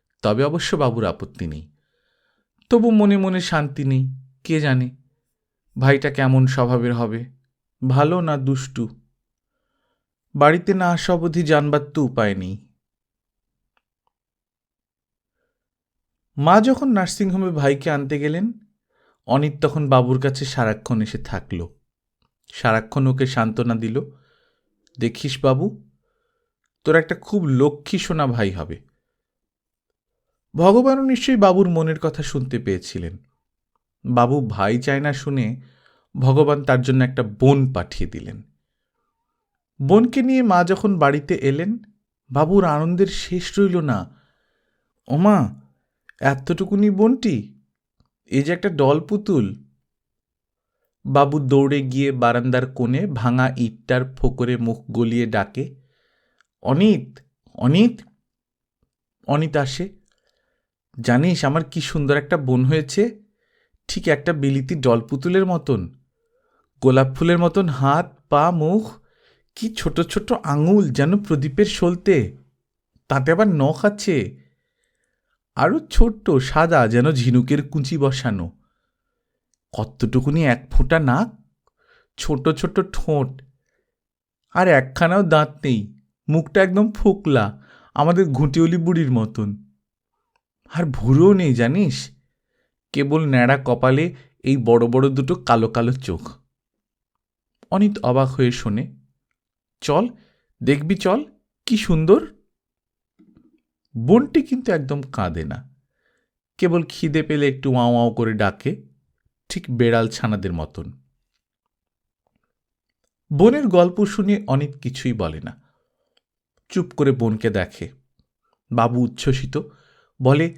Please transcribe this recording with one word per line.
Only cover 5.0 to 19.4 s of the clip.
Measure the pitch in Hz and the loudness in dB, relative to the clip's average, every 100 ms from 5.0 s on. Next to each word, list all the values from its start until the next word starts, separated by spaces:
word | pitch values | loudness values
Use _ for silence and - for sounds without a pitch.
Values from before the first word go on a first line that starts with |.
| _ _ _ _ _ _ _ - | _ _ _ _ _ _ _ -2
ভাইটা | 135 139 143 | 2 2 0
কেমন | 135 131 131 131 | -2 2 2 2
স্বভাবের | 131 120 127 120 | 0 0 0 -2
হবে, | 120 113 113 123 _ _ _ _ - 131 | -4 -4 -6 -12 _ _ _ _ -6 0
ভালো | 131 151 180 | 2 2 0
না | 160 143 | -2 -2
দুষ্টু। | 135 131 - - 110 - _ _ _ _ _ _ _ _ _ _ _ _ _ | -2 -4 -6 -10 -10 -12 _ _ _ _ _ _ _ _ _ _ _ _ _
বাড়িতে | 143 147 175 175 | 2 4 4 0
না | 190 180 | 0 0
আসা | 170 - | 0 0
অবধি | 175 170 170 | -2 -2 -2
জানবার | 156 151 147 147 | 0 2 2 -2
তো | 143 156 | -2 -4
উপায় | 127 123 104 | -2 0 -2
নেই। | 98 92 101 _ _ _ _ _ _ _ _ _ _ _ _ _ _ _ _ _ _ _ _ _ _ _ _ _ _ _ _ _ _ _ _ _ _ _ _ _ 143 | -2 -8 -12 _ _ _ _ _ _ _ _ _ _ _ _ _ _ _ _ _ _ _ _ _ _ _ _ _ _ _ _ _ _ _ _ _ _ _ _ _ -2
মা | 151 202 | 4 6
যখন | 240 262 269 | 6 2 0
নার্সিংহোমে | 202 180 - 190 190 185 | 0 -2 -4 -2 -2 -2
ভাইকে | 151 139 139 165 | 0 0 0 -2
আনতে | 143 135 147 | -4 -4 -4
গেলেন, | 147 170 220 - _ _ _ _ _ _ - | -4 -4 -4 -6 _ _ _ _ _ _ -2
অনিত | 135 | -2